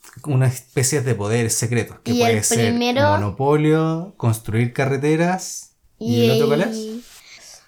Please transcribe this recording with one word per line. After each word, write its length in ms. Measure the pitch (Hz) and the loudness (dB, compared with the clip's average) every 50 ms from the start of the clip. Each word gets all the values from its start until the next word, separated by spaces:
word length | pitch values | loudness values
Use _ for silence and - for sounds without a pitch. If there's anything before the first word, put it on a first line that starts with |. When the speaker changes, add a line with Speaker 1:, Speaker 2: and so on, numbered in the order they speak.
| - - - - - | -20 -20 -20 -14 -6
Speaker 1:
una 220 | 151 139 127 131 | -2 0 2 2
especie 540 | 123 127 - - _ _ 147 123 - 156 143 | 2 0 -2 -12 _ _ -2 -2 0 0 -2
de 120 | 120 131 113 | 0 -2 -2
poderes 400 | 98 101 104 113 120 117 110 - | -2 -2 -2 0 0 0 0 -2
secretos, 460 | - 123 113 120 117 101 - - - _ | -2 -2 -2 -2 -2 -2 -4 -10 -12 _
que 100 | 240 240 | -2 0
Speaker 2:
Y 60 | 240 | 2
Speaker 1:
puede 180 | 233 233 226 | 2 2 2
Speaker 2:
el 60 | 214 208 | 0 0
Speaker 1:
ser 260 | - 233 226 226 233 233 | 0 0 2 2 2 0
Speaker 2:
primero 280 | 240 240 240 247 269 285 294 | 0 0 0 0 2 2 2
Speaker 1:
monopolio, 1000 | 302 - 202 104 180 - 135 143 147 151 151 151 156 160 160 160 165 160 175 202 - | 2 0 0 -4 -2 -2 0 2 2 2 4 2 2 2 2 0 -2 -4 -6 -10 -10
construir 560 | _ - 117 113 110 - - 104 113 123 120 123 | _ -2 -2 -2 -2 -4 -4 -2 0 0 0 0
carreteras. 1000 | - 117 120 139 131 143 151 156 156 170 175 185 185 - - - - - - _ _ _ _ _ _ | -2 -2 -2 -2 0 0 0 2 2 2 0 -2 -4 -6 -10 -12 -14 -14 -18 _ _ _ _ _ _
¿Y 220 | 220 226 240 240 | -4 -2 2 2
el 40 | 233 | 4
Speaker 2:
Y 40 | 226 | 4
Speaker 1:
otro 160 | 220 226 214 | 4 4 4
cuál 140 | 220 220 - 196 | 2 2 2 0
Speaker 2:
el 60 | 226 | -2
Speaker 1:
es? 920 | 220 220 220 220 220 240 240 - - - - - - - - - - - _ | -2 -6 -8 -8 -10 -12 -14 -18 -20 -20 -20 -20 -20 -20 -20 -20 -20 -20 _